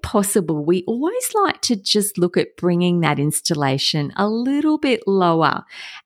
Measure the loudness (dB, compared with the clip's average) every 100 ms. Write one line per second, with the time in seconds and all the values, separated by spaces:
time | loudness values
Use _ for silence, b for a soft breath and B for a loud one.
0 | -2 0 2 0 0 -2 2 0 0 -2
1 | -2 -2 -2 0 0 0 -2 -2 0 0
2 | 0 0 0 0 -2 -2 0 2 2 2
3 | 0 0 0 -2 -4 0 0 0 0 -2
4 | -4 -2 -2 0 0 0 2 2 0 0
5 | 2 2 4 4 2 0 -8 B B B